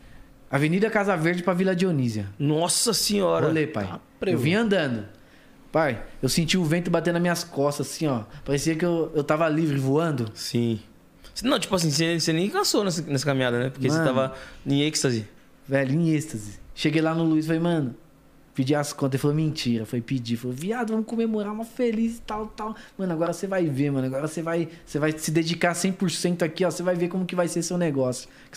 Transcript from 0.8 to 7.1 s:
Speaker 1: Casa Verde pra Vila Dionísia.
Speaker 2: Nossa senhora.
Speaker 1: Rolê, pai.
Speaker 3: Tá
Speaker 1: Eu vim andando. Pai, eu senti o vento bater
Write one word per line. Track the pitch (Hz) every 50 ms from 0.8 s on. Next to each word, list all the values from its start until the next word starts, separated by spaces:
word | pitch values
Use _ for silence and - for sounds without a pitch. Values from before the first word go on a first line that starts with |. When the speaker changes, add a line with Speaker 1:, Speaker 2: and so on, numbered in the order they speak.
| 214 220
Speaker 1:
Casa | 220 214 202 202 190
Verde | 165 156 165 175 180 175
pra | 196 185
Vila | 175 190 190 190
Dionísia. | 170 190 185 165 139 127 120 107 107 98 98 101 -
Speaker 2:
Nossa | 143 147 151 156 170 175 - - - 240
senhora. | 208 - - - 208 202 190 170 165 165 160
Speaker 1:
Rolê, | 156 160 160 147 -
pai. | - 110 101
Speaker 3:
Tá | 92 90 - - - - - -
Speaker 1:
Eu | 196 170 -
vim | 120 151 180
andando. | 214 233 214 202 185 156 135 120 110 98 101 - - - - - - - - - - - -
Pai, | - 151 160 143 117 - - - - - -
eu | 131
senti | - 175 165 151 - 185
o | 175
vento | 147 160 180 175 175
bater | 170 165 156 175